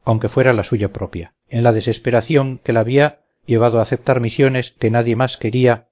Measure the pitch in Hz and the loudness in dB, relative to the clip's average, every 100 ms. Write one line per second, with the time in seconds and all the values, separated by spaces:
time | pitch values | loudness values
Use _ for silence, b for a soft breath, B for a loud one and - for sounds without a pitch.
0 | - 110 110 - 127 110 - 110 101 - | -4 -2 -2 0 2 2 0 -2 -4 -6
1 | 92 87 - _ _ 117 117 110 117 110 | -10 -12 -14 _ _ 0 2 2 -2 -4
2 | 127 117 110 147 135 127 - 113 110 135 | -2 -2 0 0 0 -6 -2 -2 2 2
3 | 147 - _ _ - 117 117 113 110 123 | 0 -4 _ _ -2 2 2 2 0 -2
4 | - 131 117 - 135 127 123 - 113 117 | -2 0 0 0 0 0 -6 -4 0 0
5 | 117 113 131 - 113 127 123 117 _ | 0 0 -2 -4 -4 2 2 2 _